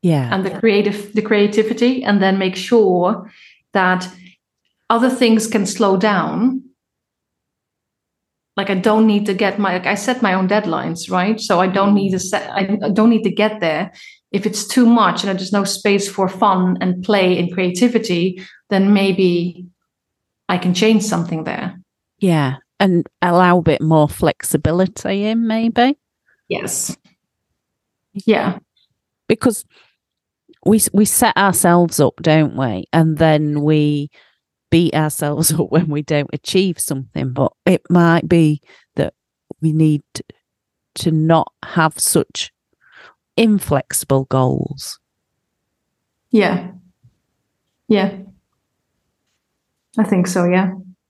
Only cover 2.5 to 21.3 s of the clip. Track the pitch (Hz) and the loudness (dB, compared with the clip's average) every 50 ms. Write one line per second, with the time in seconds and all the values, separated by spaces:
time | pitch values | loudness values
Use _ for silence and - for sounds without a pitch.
2.5 | 185 - - - 247 233 214 190 180 180 175 180 - 180 - - - - - - | -4 -6 -4 0 2 4 4 4 2 2 0 0 -2 -4 -8 -18 -20 -20 -20 -20
3.5 | _ _ _ _ _ 208 185 185 185 180 180 - - - - - _ _ _ _ | _ _ _ _ _ 0 2 2 0 0 -4 -10 -16 -20 -20 -20 _ _ _ _
4.5 | _ _ _ _ _ _ _ _ 233 233 233 262 254 - 262 226 226 220 208 - | _ _ _ _ _ _ _ _ 0 2 2 0 2 2 2 4 4 2 0 0
5.5 | - 214 196 185 - - 220 196 190 185 185 214 208 185 160 - 151 165 214 262 | -2 -2 -2 -2 -2 0 0 2 2 2 2 2 2 0 -2 -2 -2 0 0 0
6.5 | 262 262 - - _ _ _ _ _ _ _ _ _ _ _ _ _ _ _ _ | 0 -2 -10 -12 _ _ _ _ _ _ _ _ _ _ _ _ _ _ _ _
7.5 | _ _ _ _ _ _ _ _ _ _ _ _ _ _ _ _ _ _ _ _ | _ _ _ _ _ _ _ _ _ _ _ _ _ _ _ _ _ _ _ _
8.5 | _ - 196 196 196 185 185 226 214 220 220 220 208 208 208 208 196 185 214 196 | _ -6 -4 -2 -2 0 0 2 2 4 4 4 4 2 0 -2 -2 0 0 -2
9.5 | 190 208 208 190 180 185 180 - 196 208 - - 254 254 240 202 185 190 190 180 | 0 -2 -4 -2 -2 -2 -2 -2 -4 -2 -2 -4 -4 -2 0 0 0 0 0 0
10.5 | 202 214 208 208 165 147 - 165 165 170 - - 185 180 180 202 226 220 - - | 0 0 0 -2 -4 -4 -4 -6 -6 -8 -8 -4 -2 -2 0 0 -2 -4 -2 -2
11.5 | 196 170 185 185 185 196 196 202 208 202 196 196 185 185 180 - - - - - | 0 2 2 0 0 0 2 2 2 2 2 0 -2 -4 -4 -4 -6 -6 -6 -6
12.5 | - - 196 196 202 202 - 220 196 220 214 233 233 214 220 202 175 - 208 214 | -4 -4 -2 -2 -2 -4 -2 -2 0 2 4 4 4 2 0 -2 -2 0 -2 -2
13.5 | 214 214 185 165 156 151 180 180 _ - - - - _ _ _ - 196 190 214 | -2 -2 -4 -4 -2 -4 -6 -8 _ -18 -20 -20 -20 _ _ _ -6 -4 -4 -4
14.5 | - - - - - 262 247 226 233 240 214 180 170 - - 202 190 185 - - | -6 -6 -8 -2 2 4 4 6 6 4 4 2 0 0 -4 -4 -4 -4 -4 -2
15.5 | 208 202 196 190 - - - 208 202 202 202 - - - 190 180 190 - - 208 | -2 -2 -2 -2 -6 -4 -2 0 0 0 -2 -4 -4 -2 -2 -2 0 0 0 2
16.5 | 190 185 185 180 185 180 185 185 185 180 180 - 208 202 190 180 180 175 180 175 | 2 2 0 0 0 -2 -2 -4 -4 -4 -2 0 2 2 2 2 2 0 -2 -4
17.5 | 180 - 185 180 180 180 240 240 240 226 214 - 180 170 170 190 180 180 - - | -2 -2 -2 -2 0 2 0 2 2 0 0 0 -2 0 0 -2 -4 -6 -16 -20
18.5 | - _ _ _ 202 190 190 196 208 202 196 196 190 185 190 180 175 175 175 180 | -20 _ _ _ 0 0 4 4 4 4 4 2 0 2 2 2 2 0 -2 -4
19.5 | 170 - 180 - _ _ _ _ _ _ _ _ _ _ _ _ _ _ _ _ | -6 -10 -20 -20 _ _ _ _ _ _ _ _ _ _ _ _ _ _ _ _
20.5 | 175 180 - 185 175 - 220 220 226 214 - - - 170 165 - | -4 -2 0 -2 0 2 2 2 2 2 0 0 -4 -4 -4 -4